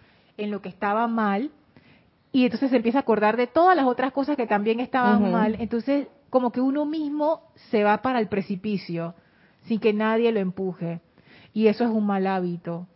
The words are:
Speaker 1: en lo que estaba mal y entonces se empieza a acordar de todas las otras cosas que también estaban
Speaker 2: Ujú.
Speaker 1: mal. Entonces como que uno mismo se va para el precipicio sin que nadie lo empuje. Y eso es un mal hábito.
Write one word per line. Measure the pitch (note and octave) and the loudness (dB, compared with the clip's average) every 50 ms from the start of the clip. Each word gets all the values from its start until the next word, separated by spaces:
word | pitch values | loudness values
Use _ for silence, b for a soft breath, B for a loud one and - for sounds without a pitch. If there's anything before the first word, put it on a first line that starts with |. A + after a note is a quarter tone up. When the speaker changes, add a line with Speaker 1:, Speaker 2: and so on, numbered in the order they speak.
| b b b b b b b | b b b b b b b
Speaker 1:
en | - G#3 G#3 | -8 -8 -6
lo | G#3 G3 | -6 -8
que | - G3+ | -8 -12
estaba | - - G#3+ G3+ G#3 A3 A#3+ | -10 -6 -4 -2 0 0 0
mal | A#3 A3+ A3+ G#3+ G3+ G3 G3+ C4+ D#4 - _ _ _ b b b b b b b b _ _ _ _ | 0 0 0 0 0 0 0 -2 -6 -8 _ _ _ b b b b b b b b _ _ _ _
y | - C4 B3 | 2 2 2
entonces | A#3 A#3+ - C#4 B3+ | 2 2 0 0 2
se | C4 | 2
empieza | B3 A3+ A#3 A3+ C#4 | 2 2 2 0 0
a | |
acordar | - - G#3+ G#3 G#3+ G#3+ A3 | 2 2 2 2 2 2 2
de | A#3+ B3 | 0 -2
todas | B3 - D#4+ F4 F#4 F#4 | 0 2 4 6 6 6
las | D4+ C#4 | 4 4
otras | B3+ A#3+ B3+ B3+ C4+ | 2 2 2 0 -2
cosas | - C#4 C4+ D4 D4 | -2 -2 -2 -2 -2
que | C4+ A#3 | -2 0
también | A3 G#3+ G3+ G#3 A3+ A3+ A#3 | 0 0 0 2 0 0 0
estaban | B3+ - - B3+ B3 A3+ G#3+ G#3 G3+ | -2 -2 0 2 2 4 4 4 4
Speaker 2:
Ujú. | - | 2
Speaker 1:
mal. | A#3 A3+ G#3+ G#3+ A3 A#3 | 2 2 2 0 0 -2
Entonces | A#3 G3+ A#3+ A#3 - C#4 C#4 C#4+ C4+ - - _ _ _ | -4 -4 -4 -4 -2 0 -2 -2 -2 -6 -12 _ _ _
como | - B3+ B3+ A#3+ | 0 0 0 0
que | - B3 | 0 0
uno | B3+ C4+ C4+ D4 D4+ | 0 0 0 0 -2
mismo | D4 D#4 D#4+ D4+ C#4+ D4 D4+ D4 D#4 D#4+ - - _ _ _ _ _ | -4 -4 -4 -4 -4 -4 -2 0 0 -2 -2 -6 _ _ _ _ _
se | - G#3+ G#3 | 0 2 2
va | G#3 G#3+ G#3 | 2 2 2
para | - C4 B3+ A#3 | 0 -2 -2 -2
el | G#3+ | -2
precipicio | - G#3 G3 F#3 - G3+ F#3 - G#3+ G#3 F3+ - - E3+ E3+ E3 E3+ E3+ b b b b b b b b b _ | -2 -4 -6 -4 -6 -8 -6 -4 -4 -4 -4 -6 -6 -8 -8 -8 -10 -12 b b b b b b b b b _
sin | - A3+ G#3 | -4 -4 0
que | - A3 G#3 | 0 0 0
nadie | G#3 A3 A3 A3+ A3+ A#3 A#3 | 2 0 0 2 2 2 2
lo | A3+ G3+ | 2 0
empuje. | F#3+ F#3 F#3 F#3+ F#3+ F#3 E3+ - E3+ E3+ E3+ E3+ - _ B B B B B B B B B | -2 -2 -4 -4 -6 -6 -6 -6 -8 -8 -8 -10 -12 _ B B B B B B B B B
Y | G#3+ A3 | 2 2
eso | G#3+ G#3 - A#3+ | 2 2 2 0
es | A#3 | 0
un | A3 A3 G#3 | 0 0 0
mal | G3+ G3 F#3+ F#3+ | 0 0 0 0
hábito. | G3 F#3+ F#3 F3+ F3+ F3 E3+ - E3+ E3+ E3+ F3+ - _ | -2 -2 -2 -2 -4 -6 -6 -8 -10 -10 -10 -12 -16 _